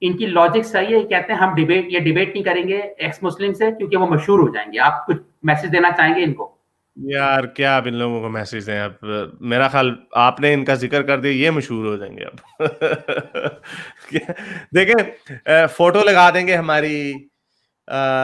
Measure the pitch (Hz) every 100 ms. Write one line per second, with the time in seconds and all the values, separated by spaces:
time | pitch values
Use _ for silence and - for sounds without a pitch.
0 | 180 180 208 175 170 226 220 196 202 226
1 | - 185 180 180 180 156 156 185 175 175
2 | 160 156 196 202 190 175 185 196 202 -
3 | 156 - 185 165 202 196 220 220 196 185
4 | 175 151 196 196 135 107 107 110 131 -
5 | - 156 - _ 156 147 165 170 175 175
6 | 156 180 160 127 - _ _ _ _ -
7 | 135 139 139 135 123 - 139 135 120 120
8 | 120 117 110 110 104 113 101 104 104 101
9 | 107 107 90 - 123 123 135 135 127 120
10 | _ 117 123 123 147 143 135 131 123 143
11 | 139 139 139 131 156 156 127 113 110 104
12 | 98 101 - - - - - - 160 -
13 | - - - - 127 - - - - -
14 | - 147 - - - - - - 190 233
15 | 190 - - 131 - 160 160 - 175 202
16 | 208 185 175 180 180 175 160 151 151 147
17 | 143 135 139 _ _ _ _ _ - 135
18 | 135 131